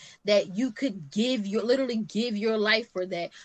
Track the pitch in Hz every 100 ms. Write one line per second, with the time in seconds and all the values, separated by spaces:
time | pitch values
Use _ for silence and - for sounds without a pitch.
0 | - - 202 208 - 185 262 214 269 190
1 | 139 208 247 254 196 208 220 262 262 226
2 | 185 202 240 208 220 220 208 220 233 185
3 | 185 175 170 -